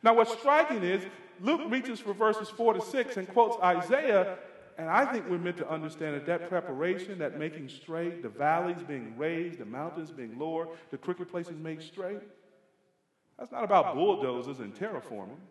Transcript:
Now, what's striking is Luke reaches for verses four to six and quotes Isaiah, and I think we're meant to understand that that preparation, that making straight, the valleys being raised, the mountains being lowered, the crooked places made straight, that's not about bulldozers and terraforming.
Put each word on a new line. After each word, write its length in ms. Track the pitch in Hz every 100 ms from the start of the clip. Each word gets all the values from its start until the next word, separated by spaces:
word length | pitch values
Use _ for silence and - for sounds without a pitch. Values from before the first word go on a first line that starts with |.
Now, 120 | 220 233
what's 220 | 226 226
striking 460 | 277 294 311 240
is 220 | 180 190 185 - - -
Luke 220 | 190 320 277
reaches 320 | 254 262 226
for 120 | 208
verses 360 | 196 220 220 208
four 240 | - 233
to 80 | 208
six 340 | 220 277 240 -
and 100 | 185
quotes 300 | - 226 233
Isaiah, 720 | 180 180 180 262 302 202 196 185 - - - -
and 120 | 160
I 160 | 185 277
think 240 | 247 190
we're 80 | 175
meant 200 | 175 175
to 120 | 151
understand 460 | 160 156 156 160 143
that 100 | 131
that 240 | 170 170
preparation, 720 | 180 - 135 165 190 185 190
that 180 | 151 147
making 320 | 156 160 135
straight, 540 | - - 165 170 170
the 60 | 123
valleys 520 | 107 147 165 180 175 147
being 320 | 143 113 113
raised, 420 | 156 170 175 160
the 60 | 107
mountains 460 | 123 156 160 160
being 280 | 139 120 117
lowered, 300 | 156 160 165 165 -
the 80 | 139
crooked 320 | - 180 175
places 280 | 175 175 160
made 240 | 156 160
straight, 400 | 160 - 185 208 208 - _ _ _ _ _ _ _ _ _ _
that's 140 | 127
not 120 | 127
about 320 | 208 190 180 147
bulldozers 640 | 190 185 139 123 123 135
and 140 | 107 -
terraforming. 600 | 208 175 120 110 95 143 190